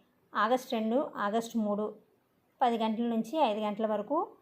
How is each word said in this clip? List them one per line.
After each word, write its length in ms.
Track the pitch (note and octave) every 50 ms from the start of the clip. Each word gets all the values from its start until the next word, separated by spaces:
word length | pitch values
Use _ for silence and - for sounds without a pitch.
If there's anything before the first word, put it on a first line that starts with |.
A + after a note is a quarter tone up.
| _ _ _ _ _ _ -
ఆగస్టు 380 | A3 G#3 A3 B3+ B3+ - -
రెండు, 260 | A#3+ A3+ A3 A3 A3+ C4+ D#4 - -
ఆగస్టు 380 | - - G3+ G3+ A3+ A3+ A#3 -
మూడు, 280 | A#3 G#3+ G#3 G3+ G#3 G#3+ G#3+ - - _ _ _ _ _ _ _ _ _ _ _ _
పది 160 | - A#3+ A#3
గంటల 280 | G#3+ A3 A3 A3 G#3+ A#3+
నుంచి 300 | A#3+ A#3 A3+ A3 - D#4+ D#4+
ఐదు 200 | D4 A3+ G#3 G#3+
గంటల 260 | G#3+ G#3 G3+ G3+ A3
వరకు 300 | G#3+ G#3+ G#3 G3+ - C#4+ E4 G4 - - _